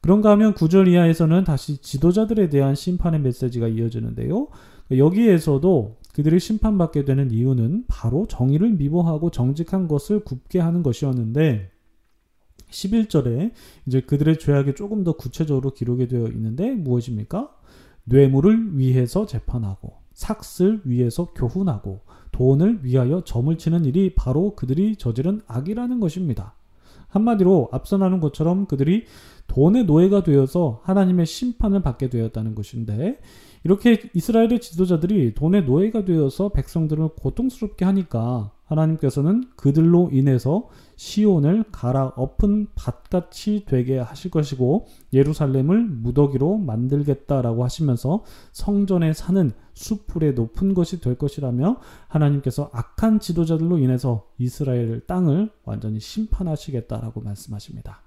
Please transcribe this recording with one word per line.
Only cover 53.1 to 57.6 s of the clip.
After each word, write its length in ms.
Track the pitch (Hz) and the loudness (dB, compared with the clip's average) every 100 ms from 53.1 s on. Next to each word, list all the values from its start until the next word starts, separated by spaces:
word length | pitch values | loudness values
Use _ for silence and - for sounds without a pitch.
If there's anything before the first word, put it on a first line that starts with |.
| 214 | 2
지도자들로 580 | - 165 165 165 165 175 | 0 -2 0 0 0 2
인해서 480 | 131 127 131 113 - - | 2 0 -2 -4 -6 -6
이스라엘 640 | 123 - 139 123 113 117 - | -6 -4 -4 -2 -2 -6 -6
땅을 440 | 180 175 151 214 _ | 0 2 2 -2 _
완전히 360 | - 107 107 110 | -10 -8 -6 -8
심판하시겠다라고 1200 | - - 220 - 185 151 - 127 - 113 113 107 | -8 -8 -4 -4 -4 -6 -6 -8 -8 -10 -10 -10
말씀하십니다. 800 | 101 101 - 104 | -10 -12 -12 -14